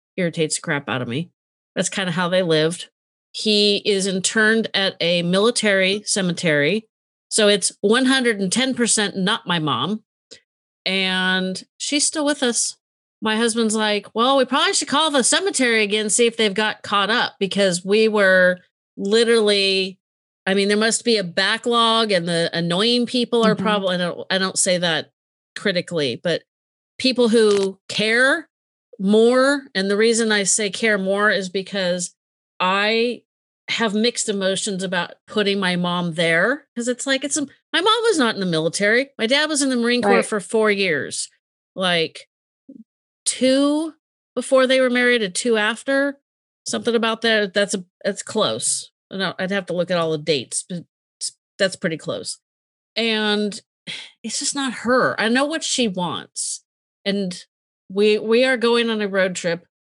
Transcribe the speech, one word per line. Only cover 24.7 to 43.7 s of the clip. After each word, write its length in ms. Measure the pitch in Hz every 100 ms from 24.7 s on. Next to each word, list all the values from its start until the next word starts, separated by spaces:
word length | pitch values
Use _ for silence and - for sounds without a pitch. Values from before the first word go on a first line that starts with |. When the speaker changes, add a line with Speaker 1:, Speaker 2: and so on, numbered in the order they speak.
| 180
Speaker 1:
that 340 | 175 156 - _ _ _ _ -
critically, 640 | 208 180 170 170 139 117
but 200 | 175 160 _ _ _ _ _ -
people 300 | 262 240 233
who 480 | 233 214 202 196 190 -
care 600 | - 214 233 262 330 320 _ _ _ _ -
more. 680 | 190 214 233 254 262 285 277
And 160 | 196 196
the 60 | 202
reason 340 | 233 226 226
I 140 | 208
say 260 | 185 - 208
care 280 | - 226 208
more 320 | 190 196 208
is 180 | 202 185
because 680 | 196 190 196 180 180 175 _ _ _ _ -
I 600 | 185 196 208 226 240 233 _ _ _ _ -
have 260 | - 226
mixed 340 | 208 233 - -
emotions 540 | 202 190 185 226 185
about 300 | 190 180 165 - -
putting 320 | 214 202 202
my 160 | 185
mom 400 | 175 175 175 175
there. 520 | 160 165 165 208 294 _ -
'Cause 100 | 240
it's 200 | 247 277
like, 180 | 269
it's, 120 | 285 311
a, 100 | 277 _ -
my 80 | 311
mom 220 | 392 453
was 160 | 453 330
not 160 | 233
in 60 | 202
the 60 | 185
military. 640 | 160 160 160 202 233 277 -
My 80 | 220
dad 220 | 285 311
was 140 | 294
in 80 | 277
the 60 | 247
Marine 260 | 233 247
Corps 140 | 208 226
Speaker 2:
Right. 80 |
Speaker 1:
for 140 | 214 214
four 320 | - 226 214
years. 580 | 196 196 147 80 - - _ _ _ _
Like, 540 | - 185 170 160 - - _ _ _ _ 269 - _ _ _ -
two 680 | - 254 269 285